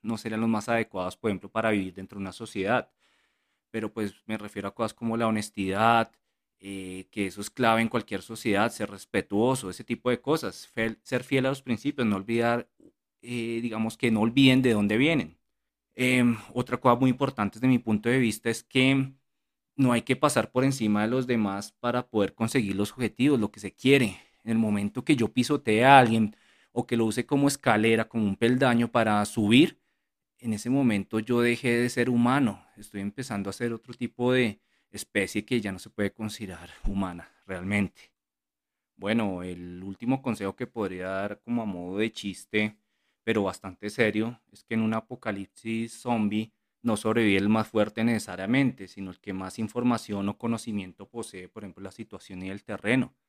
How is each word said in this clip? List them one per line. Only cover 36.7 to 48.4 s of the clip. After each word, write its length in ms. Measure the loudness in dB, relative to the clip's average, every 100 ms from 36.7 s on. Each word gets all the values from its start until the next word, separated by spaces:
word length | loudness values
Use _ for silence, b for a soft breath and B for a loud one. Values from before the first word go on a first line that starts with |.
| -6 -4
humana 440 | -2 -4 -6 -16 _ -12
realmente. 640 | -8 -2 0 -2 _ -20 _ _ _ _ _ _ _ _ _
Bueno, 460 | -2 0 -2 -4
el 400 | -8 -10 -12 -12
último 380 | -12 -8 -4 -2
consejo 340 | -2 -4 -6
que 120 | -6 -10
podría 420 | -6 -6 -4 -6
dar 320 | -4 -6 -8
como 220 | -6 -4
a 20 |
modo 320 | -4 -8 -8 -4
de 140 | -4
chiste, 640 | -4 -10 -10 -4 -2 -2 -4 _ _ _ _
pero 180 | -2 0
bastante 460 | 0 -4 -14 -12 -12
serio, 480 | 0 0 0 -4 -6 _
es 100 | -20
que 120 | _
en 80 | -2
un 100 | 0
apocalipsis 960 | -2 -6 -10 -8 -8 -10 -12 -8 -6 -6
zombie 580 | -8 -4 0 0 0 -4 _ _ _
no 160 | -2 0
sobrevive 400 | 2 2 4 4
el 100 | 4
más 180 | 2 2
fuerte 380 | 0 0 0
necesariamente, 840 | 0 0 -4 -8